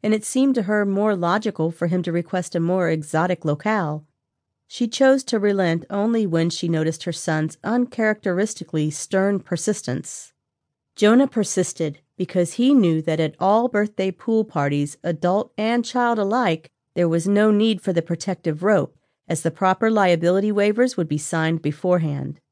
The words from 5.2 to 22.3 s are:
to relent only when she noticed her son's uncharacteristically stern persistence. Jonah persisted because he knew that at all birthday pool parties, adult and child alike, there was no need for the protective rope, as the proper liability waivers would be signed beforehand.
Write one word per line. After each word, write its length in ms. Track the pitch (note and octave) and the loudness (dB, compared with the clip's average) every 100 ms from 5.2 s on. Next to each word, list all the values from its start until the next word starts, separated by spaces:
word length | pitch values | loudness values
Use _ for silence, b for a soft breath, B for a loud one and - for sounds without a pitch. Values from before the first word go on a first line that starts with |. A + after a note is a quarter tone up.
| - | 2
to 140 | A3+ | 0
relent 460 | G3+ G3 F3+ E3 E3 | 0 2 2 0 -4
only 380 | G3+ G#3+ A3+ G#3 | -2 0 0 0
when 220 | E3 E3 | 0 0
she 200 | - E3 | -2 -2
noticed 340 | E3 D#3 D#3+ | 0 -2 -4
her 80 | - | -8
son's 460 | E3 - D#3 D#3 - | -8 -4 -2 -2 -6
uncharacteristically 1300 | - A#3+ B3 - A3 G#3+ G#3 F3+ G#3+ - - D#3+ D3+ | -4 -2 -2 -2 -2 0 -2 -2 -2 -4 -6 -2 -2
stern 480 | D3 - F#3+ G3 G3+ | -4 -4 0 0 0
persistence. 920 | - F3 - E3+ - B2 - - - _ _ _ _ _ _ - | -4 -4 -2 -4 -4 -6 -8 -16 -18 _ _ _ _ _ _ 0
Jonah 320 | G#3 A#3+ C4+ | 4 6 4
persisted 720 | - G3 - F3 - D#3+ D3 _ _ | 0 -2 -2 -2 -2 -6 -6 _ _
because 360 | F#3 F#3 E3+ | -4 -2 -2
he 200 | - B3+ | 2 4
knew 280 | C#4+ F#3 D#3+ | 6 4 2
that 180 | D#3 D#3 | 0 0
at 160 | D#3 - | -2 0
all 280 | F#3 G#3+ A#3+ | 2 2 2
birthday 440 | A3+ G#3 - F#3+ | 0 -2 -2 -4
pool 320 | F3+ - A3 | -4 0 0
parties, 540 | A3 E3 C#3+ C#3+ C#3+ - | 0 -2 0 0 -2 -4
adult 500 | E3+ D#3+ F3+ G3 - - | -6 -2 0 0 -2 -4
and 260 | G#3+ A#3+ | -2 0
child 360 | A#3 B3 A#3+ A3+ | -2 -2 0 0
alike, 520 | G3 A#3 A#3 D#3+ - _ _ | 0 0 0 -2 -6 _ _
there 160 | - F3 | -2 0
was 180 | E3 F3 | 2 2
no 220 | G3+ G#3+ | 2 4
need 300 | G#3 A3 G3+ | 4 2 0
for 120 | - | -2
the 80 | E3+ | -2
protective 600 | D#3+ E3 - F3+ E3+ D3+ | -2 -6 -4 -4 -4 -2
rope, 360 | F#3 G3+ C#3+ _ _ _ _ | 2 2 0 _ _ _ _
as 140 | D#3 | -4
the 100 | E3+ | -4
proper 380 | - F#3 F#3 A3+ | -2 0 2 0
liability 640 | A3 F#3+ E3+ E3+ F#3 G#3 | 2 2 2 2 2 2
waivers 460 | G#3 G3+ G#3 B3+ - | 2 0 2 0 0
would 100 | D#3+ | -2
be 100 | D3 | -4
signed 440 | - E3 D#3+ E3 | -4 -2 0 0
beforehand. 800 | D3+ D3+ F3+ F3+ D#3+ C#3+ C3+ | -4 -4 0 0 0 -4 -8